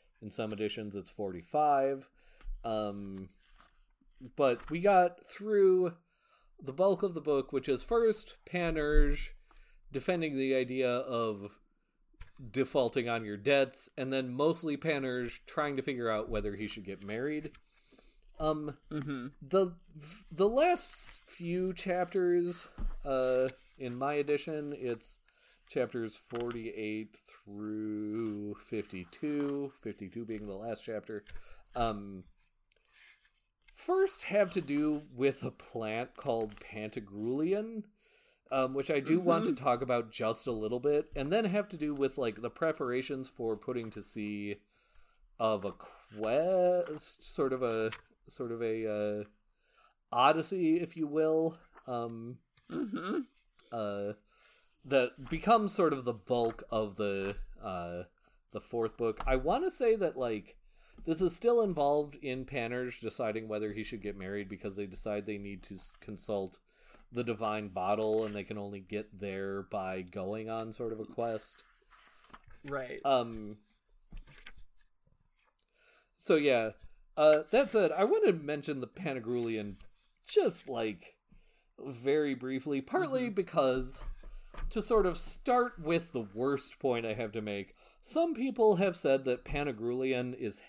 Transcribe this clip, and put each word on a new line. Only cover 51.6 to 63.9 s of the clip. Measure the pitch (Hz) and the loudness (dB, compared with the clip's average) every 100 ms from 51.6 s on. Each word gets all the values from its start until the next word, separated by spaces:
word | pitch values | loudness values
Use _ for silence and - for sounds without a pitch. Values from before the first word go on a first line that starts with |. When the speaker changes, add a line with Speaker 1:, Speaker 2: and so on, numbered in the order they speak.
| - - - | -18 -20 -8
Speaker 1:
um, | 120 117 117 117 123 _ _ - | -6 -6 -8 -12 -14 _ _ -12
Speaker 2:
Mm-hmm. | - 247 196 180 302 254 _ _ _ - | -6 -6 -6 -4 -4 -4 _ _ _ -12
Speaker 1:
uh, | 117 104 101 101 107 _ _ _ _ _ _ 131 | -6 -4 -2 -4 -6 _ _ _ _ _ _ 2
that | 135 123 - 127 | 4 4 -2 -6
becomes | 160 196 233 202 | -2 6 6 6
sort | - 165 | 4 4
of | 139 | 4
the | 123 | -2
bulk | 110 - 120 117 - - | -4 0 2 2 0 -2
of | 110 107 95 | 0 0 0
the, | 104 98 98 101 - - | -2 0 -2 -4 -8 -10
uh, | 107 92 87 87 - _ _ _ _ | -8 -6 -6 -8 -10 _ _ _ _
the | 107 | -12
fourth | - 117 110 - | -6 -2 -2 -2
book. | 117 107 - | -2 -2 0
I | 131 | 2
wanna | 139 226 370 | 2 0 0
say | - 240 220 | 0 2 2
that, | 175 - | 2 0
like, | 123 107 - - - _ _ - - | -2 -2 -6 -20 -20 _ _ -12 -4
this | 160 | 2
is | 175 - | 0 2
still | 233 240 | 2 4
involved | 214 156 143 147 147 - | 2 2 4 4 0 -6
in | 139 127 131 | -6 -6 -4
Panurge | 135 117 123 123 - | -4 -2 -2 -4 -6
deciding | 113 - 113 110 110 | -8 -2 -2 -2 -4
whether | 107 107 | -4 -4
he | 104 | -4
should | 107 | -8